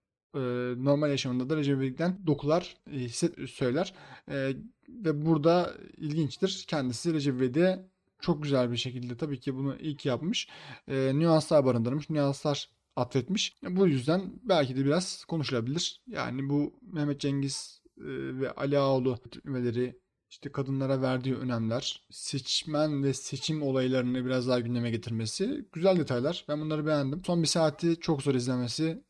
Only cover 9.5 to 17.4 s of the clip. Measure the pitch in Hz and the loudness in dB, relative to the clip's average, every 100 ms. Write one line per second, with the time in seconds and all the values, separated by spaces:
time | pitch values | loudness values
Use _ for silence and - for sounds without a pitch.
9.5 | 131 139 - 156 143 147 120 156 254 - | -4 -4 -4 -6 -4 -2 -2 -2 -4 -4
10.5 | - - - - 135 135 139 170 156 - | -12 -18 -16 -4 0 2 4 6 4 6
11.5 | 156 131 120 117 147 147 151 139 135 151 | 6 6 4 2 -2 -2 2 2 2 0
12.5 | 139 - _ _ - 123 135 117 208 - | -2 -4 _ _ -4 0 0 0 0 -2
13.5 | - - 180 190 135 127 180 185 - 247 | -6 -2 4 4 4 2 0 0 -6 2
14.5 | 170 131 131 139 165 180 - - 165 127 | 2 2 2 2 2 0 -8 -4 -2 0
15.5 | 123 117 160 - - 254 170 123 127 139 | -2 0 -2 -4 -8 -12 -6 -4 -4 0
16.5 | 147 147 - - 151 147 139 143 139 | 0 0 -4 -10 -4 -2 0 0 0